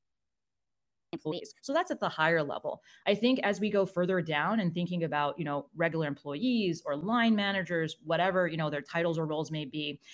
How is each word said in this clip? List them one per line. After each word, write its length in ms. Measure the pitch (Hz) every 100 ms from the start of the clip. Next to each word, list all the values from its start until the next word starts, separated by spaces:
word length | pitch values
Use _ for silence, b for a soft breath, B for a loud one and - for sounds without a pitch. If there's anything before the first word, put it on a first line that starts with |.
| _ _ _ _ _ _ _ _ _ _ _
employees. 420 | 170 156 170 - -
So 100 | -
that's 180 | 302 359
at 100 | 233
the 80 | 180
higher 340 | - 160 165
level. 400 | 143 - 151 - b b -
I 80 |
think 240 | 208 240 262
as 160 | 202 180
we 120 | 208
go 160 | 202 190
further 340 | 175 180 185
down 400 | 156 147 165 226
and 140 | 175
thinking 300 | 170 175 180
about, 340 | 160 147 143 156
you 60 | 147
know, 240 | 143 -
regular 320 | 156 165 160 147
employees 760 | 139 147 143 254 233 190 160
or 100 | 156
line 400 | 143 185 233 233
managers, 640 | 214 202 196 175 170 160 -
whatever, 420 | 156 165 185 185 170
you 100 | 160
know, 100 | 156
their 140 | 143
titles 360 | 143 170 170 165
or 60 |
roles 260 | 156 151 156
may 140 | 156
be, 340 | 139 151 147 147 B